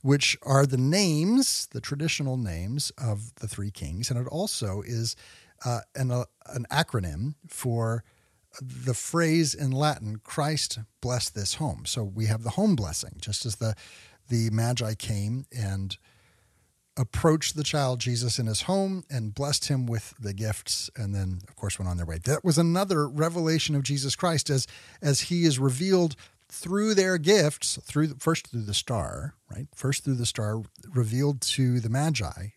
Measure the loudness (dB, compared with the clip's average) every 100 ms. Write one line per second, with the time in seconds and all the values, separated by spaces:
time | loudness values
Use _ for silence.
0 | 4 4 4 0 4 6 6 4 4 4
1 | 4 4 4 4 4 0 -4 -8 -6 -4
2 | -2 0 -2 -2 -2 -2 -4 -4 -4 -4
3 | -2 -2 -6 -10 -10 -6 -6 -6 -8 -6
4 | -2 -2 -2 -2 -4 -2 -4 -4 -4 -4
5 | -4 -6 -16 -20 -20 _ -4 -4 -6 -4
6 | 0 0 -4 _ -10 -8 0 0 2 0
7 | -2 -4 -6 -6 -14 -6 -2 0 0 -2
8 | -6 _ _ _ _ -14 -12 -6 -4 -4
9 | -2 2 4 4 4 0 -2 2 2 0
10 | -6 -8 -8 -2 0 0 -4 -6 -12 _
11 | -2 -2 -2 -4 -4 -2 -4 -4 -6 -4
12 | -4 -2 0 0 -2 2 2 2 0 -4
13 | -8 -10 -6 -4 -4 -4 -4 -4 -12 -20
14 | -20 _ -2 0 2 2 0 0 -2 -4
15 | -4 -2 -2 -4 -8 -6 -4 -2 -4 -8
16 | _ _ _ _ _ _ _ _ _ -4
17 | -4 2 4 4 0 -4 -2 0 0 0
18 | -2 0 0 0 0 0 0 0 0 -4
19 | -6 -6 -6 -4 -2 -2 0 0 0 -2
20 | -6 -10 -8 -4 -4 -4 -4 -6 -6 -6
21 | -4 -2 -2 -4 -10 -8 -6 -4 -4 -2
22 | -4 -4 -2 0 2 4 4 2 2 2
23 | 0 0 0 2 2 2 2 0 0 -2
24 | -2 0 0 0 2 0 0 -10 -20 -2
25 | 2 2 2 4 4 4 2 2 2 4
26 | 4 0 -16 _ _ -12 -2 0 4 4
27 | 4 4 6 6 6 2 -4 -6 -2 0
28 | 0 0 0 0 -2 -6 -2 -2 0 -2
29 | -2 -4 -8 -10 _ -12 -12 -4 -2 -2
30 | 0 0 0 0 -2 -2 -8 _ -4 0
31 | 2 2 2 0 -2 2 4 2 2 0
32 | 2 0 -2 -6 -12